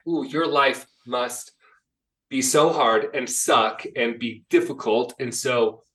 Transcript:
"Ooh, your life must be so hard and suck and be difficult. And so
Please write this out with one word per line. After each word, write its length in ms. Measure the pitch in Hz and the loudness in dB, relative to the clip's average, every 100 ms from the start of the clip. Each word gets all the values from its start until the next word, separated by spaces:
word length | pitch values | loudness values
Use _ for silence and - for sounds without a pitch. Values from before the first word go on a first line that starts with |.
| - | -4
"Ooh, 200 | 165 135 | -4 -2
your 220 | 147 165 | -2 0
life 380 | 143 135 127 - _ - | 2 2 0 -10 _ -6
must 460 | 123 123 - - _ _ _ _ _ _ _ - | -4 -4 -6 -14 _ _ _ _ _ _ _ -8
be 120 | 135 | -2
so 280 | 127 151 160 | 2 4 4
hard 360 | - 123 110 107 | 4 2 2 0
and 160 | 143 123 | -4 -6
suck 560 | - - 131 110 - - - | -4 2 2 2 -2 -10 -4
and 240 | 117 117 | -4 -2
be 240 | 117 110 - | -8 -8 0
difficult. 640 | 175 - - - 110 123 - | 2 2 -4 0 0 0 -6
And 160 | 123 | -8
so 500 | 117 131 123 110 - _ | -4 -2 2 0 -2 _